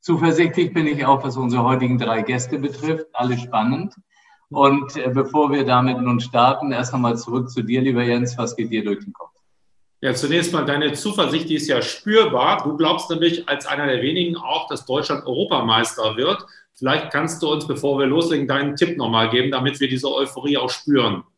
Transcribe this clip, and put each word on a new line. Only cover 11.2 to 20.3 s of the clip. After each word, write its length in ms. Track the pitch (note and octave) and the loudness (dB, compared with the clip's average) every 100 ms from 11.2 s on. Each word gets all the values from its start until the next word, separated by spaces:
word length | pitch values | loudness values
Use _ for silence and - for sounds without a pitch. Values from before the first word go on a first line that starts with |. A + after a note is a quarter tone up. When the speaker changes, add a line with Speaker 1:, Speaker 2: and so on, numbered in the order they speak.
| C#3+ D#3 D#3 | 0 0 -2
Speaker 2:
die 60 | |
ist 140 | D3+ C#3+ | -4 0
ja 120 | B2+ | 0
spürbar. 840 | A2 - G#3 A3 E3 B2+ C#3+ G3 | 0 -6 2 4 4 4 2 2
Du 140 | C#3+ D3 | -2 0
glaubst 320 | D#3+ F3 - | 0 0 -2
nämlich 400 | E3 E3+ E3 - | 0 0 0 -4
als 160 | C#3 | -6
einer 220 | - C#3+ C#3+ | -4 -4 0
der 160 | B2 | 0
wenigen 340 | B2+ F3 F3 E3+ | 0 0 -2 -4
auch, 320 | A#2+ E3 - | -4 -4 -4
dass 160 | - | -10
Deutschland 400 | - C3+ D3+ C#3+ | -4 -4 -2 -6
Europameister 960 | - B2+ G3+ D3 A#2 A2+ A2+ - A2 G#2+ | -4 -4 0 0 2 2 2 -2 -2 0
wird. 260 | C#3+ G3+ - - _ | -2 -2 -6 -20 _
Vielleicht 360 | _ C3 D3+ D#3 | _ -2 -2 -2
kannst 320 | C#3+ D#3+ - | -4 -4 -2
du 80 | D#3 | -2
uns, 160 | D3+ - | -2 -2
bevor 320 | C#3 C#3+ C#3 | -4 -2 2
wir 60 | |
loslegen, 420 | C#3 D3+ E3+ D#3 C3 | 2 2 2 0 0
deinen 300 | C3+ C#3+ C#3+ | 0 -2 0
Tipp 220 | E3+ E3+ | 0 0
nochmal 320 | A#2 A2+ A2+ | 0 2 2
geben, 200 | A#2+ C3+ | 2 0
damit 300 | C3 C3 C#3 | 0 -2 0
wir 80 | C3+ | -2
diese 240 | B2+ C3+ | 0 -2
Euphorie 440 | C3 C3+ | -2 -2